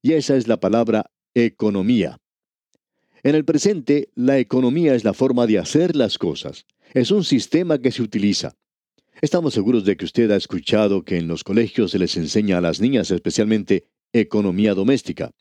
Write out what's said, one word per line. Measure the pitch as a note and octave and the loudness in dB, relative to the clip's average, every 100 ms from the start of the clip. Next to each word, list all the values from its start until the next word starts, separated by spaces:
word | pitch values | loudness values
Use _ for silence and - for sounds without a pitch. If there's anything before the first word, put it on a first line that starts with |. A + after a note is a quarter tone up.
Y | B2+ | 2
esa | D#3+ C3+ C3+ | 0 2 0
es | A2+ | 2
la | A2+ | 0
palabra | F#2+ A2 A#2 A2 - _ _ | 2 0 0 -2 -4 _ _
economía. | - A#2 _ G#2+ G2+ F#2+ B2 D#2 - _ _ _ _ _ _ _ _ _ _ | -2 -2 _ -2 0 0 0 0 -6 _ _ _ _ _ _ _ _ _ _
En | C#3+ D3+ | 0 0
el | |
presente, | D3 D3+ G3+ G3 A#2+ D3 - - | 2 0 0 -2 0 0 0 -2
la | B2 C#3 | 0 2
economía | B2 B2+ B2+ C#3+ E3 B2+ | 0 0 0 2 2 2
es | |
la | A2 | 0
forma | G2 C3 B2 A#2+ | 0 0 2 2
de | G#2 | 2
hacer | A2+ D3+ F3 D3+ | 2 0 2 2
las | A2+ - | 0 0
cosas. | F2+ C#2+ C#2 - _ _ _ | -4 -6 -12 -16 _ _ _
Es | C3 A#2+ | -2 2
un | G3+ F3 | 2 2
sistema | C3+ - D#3 F3 D3+ | 0 2 -2 0 0
que | B2 | 0
se | A#2 | -2
utiliza. | A2+ A2 G2+ F#2+ - - _ _ _ _ _ - | -4 0 0 0 -6 -12 _ _ _ _ _ -4
Estamos | D3+ F3+ D#3+ | 0 0 0
seguros | A#2 G2+ B2 | -2 0 2
de | G2 F#2+ | 2 -2
que | E2+ | -2
usted | - A#2 | 0 2
ha | G2+ | 0
escuchado | - F2+ - G#2+ G#2+ G2 | -2 -8 -2 0 2 0
que | - F2+ | -2 -6
en | E2 | -4
los | E2 | -8
colegios | - G2+ A2+ - G2 | -2 -2 0 -2 -2
se | G2 | 0
les | F2+ - | -2 -2
enseña | D#2+ G#2+ G#2 F2+ | -4 -2 0 0
a | |
las | F2 D#2+ | 0 -2
niñas | A2+ C3+ F2 | 0 0 -2
especialmente | F2+ - - G#2+ A2 G2+ G2 _ _ _ | -4 -2 -2 0 0 0 -2 _ _ _
economía | A#2+ G#2+ G#2+ G2+ F2+ G#2+ | -2 0 0 0 0 0
doméstica. | F#2+ G#2 C3+ - - - _ | 2 0 0 -2 -10 -10 _